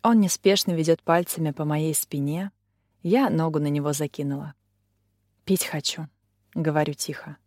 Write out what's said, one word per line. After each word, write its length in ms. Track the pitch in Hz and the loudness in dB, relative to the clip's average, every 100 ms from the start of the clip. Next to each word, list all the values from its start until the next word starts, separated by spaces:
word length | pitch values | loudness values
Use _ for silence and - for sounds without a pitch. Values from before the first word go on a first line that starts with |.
Он 180 | 226 233 | 6 4
неспешно 520 | 190 - 196 196 - | 4 2 2 2 0
ведёт 280 | 165 156 165 | 0 2 2
пальцами 500 | - 170 175 - 156 | 4 2 2 -4 -4
по 120 | 143 | -2
моей 300 | 151 151 160 | -2 0 0
спине. 560 | 147 - 143 139 160 196 _ _ _ _ _ | -2 -4 -4 -4 -4 -6 _ _ _ _ _
Я 280 | 170 233 269 | 0 2 2
ногу 300 | 160 160 156 | 2 0 0
на 80 | 147 | 0
него 240 | 147 147 | 0 -2
закинула. 640 | 143 147 - 143 139 147 - _ _ _ _ _ _ _ _ | -2 -4 -4 -6 -6 -8 -16 _ _ _ _ _ _ _ _
«Пить 200 | - 190 | -2 0
хочу», — 440 | - 151 - - 156 _ _ _ _ | 0 -4 -6 -8 -12 _ _ _ _
говорю 400 | - 156 151 151 | -4 0 0 0
тихо. 420 | 147 - 143 - 147 | -4 -8 -10 -14 -20